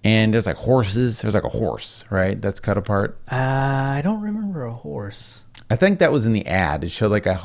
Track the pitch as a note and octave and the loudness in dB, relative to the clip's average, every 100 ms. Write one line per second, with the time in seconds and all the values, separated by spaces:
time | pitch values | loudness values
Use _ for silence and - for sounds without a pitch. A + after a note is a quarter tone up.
0 | G#2 A2 A2 A2 G2+ D2 - C3 G#2 G#2+ | 4 4 4 4 0 -2 2 2 2 0
1 | B2 A2 A2+ G#2 - A#2 G#2 A#1 - - | 0 0 0 0 0 -2 -2 -4 -10 -12
2 | - G2 F#2 G2+ G2 - - G2+ G2 G2+ | -4 0 0 0 -4 -4 -2 -2 0 0
3 | G#2+ - - B2+ C3 C3+ C3+ C3+ C3+ C#3 | 0 -6 -6 -2 0 0 0 0 -2 -2
4 | E3 A3 G#3 G#3+ G3+ E3+ A#2+ A#2 D3 C#3 | -2 -2 -4 -6 -6 -6 -6 -8 -10 -8
5 | G2+ - - - - - - A#2 F#3+ F#3+ | -10 -12 -16 -16 -20 -20 -4 4 4 6
6 | E3 C#3+ A2 G#2+ - F#2+ E2+ D2+ E2+ - | 4 4 4 2 2 0 2 0 -4 0
7 | A2 G#2 - F2+ | 2 2 2 -2